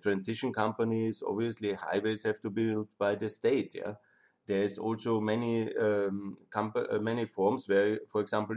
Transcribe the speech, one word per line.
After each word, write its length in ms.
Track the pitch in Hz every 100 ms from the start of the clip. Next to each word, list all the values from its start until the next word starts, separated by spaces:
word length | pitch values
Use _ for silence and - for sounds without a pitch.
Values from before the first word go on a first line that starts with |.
transition 520 | 104 98 95 113 127
companies. 680 | 110 110 110 113 113 113 104 90
Obviously, 460 | 98 117 107 107
highways 500 | 92 80 95 107 107
have 160 | 110 107
to 80 | 113
be 180 | 101 113
built 200 | 107 107 -
by 180 | 101 104
the 120 | 107
state. 460 | - 117 131 - -
Yeah, 200 | 95 110 _ _ _ _ -
there's 320 | 98 101 95
also 420 | 107 113 117 110
many, 560 | 107 113 117 117 110 -
um, 640 | 107 104 101 98 98 95 -
compa-, 440 | 110 107 120 -
uh, 60 | 107
many 260 | 110 120 110
forms 420 | - 98 131 113
where, 320 | 98 104 107 -
for 140 | 104
example, 340 | 104 107 104